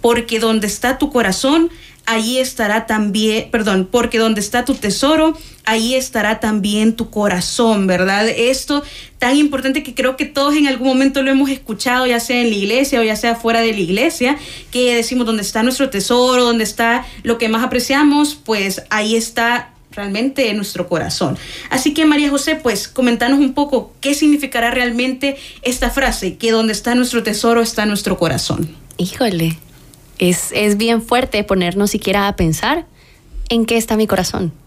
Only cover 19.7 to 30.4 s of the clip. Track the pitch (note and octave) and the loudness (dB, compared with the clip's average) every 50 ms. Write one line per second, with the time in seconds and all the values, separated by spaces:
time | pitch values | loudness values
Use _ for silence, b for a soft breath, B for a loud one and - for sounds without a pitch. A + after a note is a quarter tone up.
19.7 | - - - _ - G#3 G3+ G3+ G3 G#3+ A#3+ C4+ C4+ - C4 A3 G#3 G#3+ G3 G3+ | -20 -20 -20 _ -12 -10 -6 -4 -2 -2 -2 -2 0 0 0 0 0 -2 -4 -6
20.7 | - F#3 F3 - F3+ D#3+ - E3 - - F#3+ - - B B B B B B B | -6 -6 -4 -2 -2 -2 -2 -4 -4 -2 -2 -2 -2 B B B B B B B
21.7 | - - - D#4 D4 D#4+ D#4+ D#4 D4 D4 D4 C#4+ C#4 C#4 - D#4+ D#4 D#4 - B3 | -4 0 0 0 2 4 4 4 4 4 2 2 0 0 0 0 -2 0 0 -2
22.7 | G#3 G3 - - - - B3+ A#3+ A#3 - A#3+ A#3+ C#4 C#4 D4 C4 C4+ D4 C#4+ C#4+ | -2 -2 -6 -6 -2 0 2 2 2 2 2 2 4 4 4 2 2 0 0 2
23.7 | C4+ A#3 G3 - - - - C#4 C#4+ C#4+ D#4 D4+ D4 C#4+ C#4+ C4 - A#3+ A#3 A#3 | 0 -2 -2 -4 -16 -6 -2 -2 0 2 4 4 4 4 2 -2 -2 0 0 0
24.7 | A#3+ B3+ B3 A#3+ A#3 A#3+ B3 C4 B3+ C4 C#4 C#4 C4+ C4+ B B B B B B3 | 0 0 -2 0 0 0 -2 -2 -2 -2 -2 -2 -2 -4 B B B B B -4
25.7 | B3 - C4 A#3+ A3+ C4 C4+ A#3+ A3 - - F#3 E3+ - - A3+ A3 A3+ A3+ A3 | -2 0 -2 -2 0 0 0 0 -2 -2 -4 -6 -6 -2 0 0 2 2 2 0
26.7 | G#3 G#3 - A#3+ A#3+ B3 B3 B3 - A#3+ G#3+ A3 G#3+ A3 - A3+ A#3 A#3 A#3 A3+ | -2 -2 -2 0 2 2 0 2 0 -2 -2 -2 -4 0 2 2 4 2 2 0
27.7 | - A3 G#3 G#3+ G#3 G3 - G#3 F#3 - F3 D#3+ C#3+ - - - - - E3 D#3 | -2 -2 -2 0 -2 -2 -2 -2 -2 0 0 -2 0 -2 -2 -4 -4 -4 -4 -8
28.7 | - - - - - - F3+ F#3 - - C4 A3 F#3+ E3 E3 E3 D#3+ - - - | -8 -16 -20 -20 -6 -6 -6 -6 -2 -2 -2 0 0 0 0 -2 -2 -6 -12 -20
29.7 | - - - - - - - - - - F#3+ F3+ F3+ F3 | -20 -20 -20 -20 -20 -20 -20 -20 -6 0 0 2 2 0